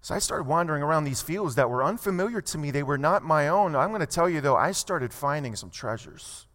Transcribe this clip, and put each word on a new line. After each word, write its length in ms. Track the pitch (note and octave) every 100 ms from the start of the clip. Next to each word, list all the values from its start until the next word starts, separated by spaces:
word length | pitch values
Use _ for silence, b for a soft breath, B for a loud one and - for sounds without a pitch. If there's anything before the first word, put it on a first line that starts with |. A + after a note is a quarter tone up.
So 140 | -
I 60 | -
started 260 | - - C3+
wandering 360 | D#3+ F3 D3+
around 220 | D3 D#3+
these 160 | D3 B2+
fields 360 | - F3+ F#3 A#2+
that 120 | B2+
were 160 | B2
unfamiliar 560 | C#3 A#3 G3+ F3+ G3+ A#3
to 160 | - D#3+
me. 140 | C#3+
They 120 | C#3+
were 140 | C#3 C#3+
not 260 | D3 G3
my 260 | D#3+ D#3 D3
own. 280 | F#3 G3 C#3+
I'm 160 | E3
gonna 140 | A3 D3
tell 200 | - E3+
you, 140 | D#3+
though, 160 | C#3 B2+
I 160 | D3+
started 400 | F#3+ - F3 B2
finding 420 | - C#3+ D3 C3
some 140 | G#2+ F2
treasures. 800 | - A#2 A2+ - - - - -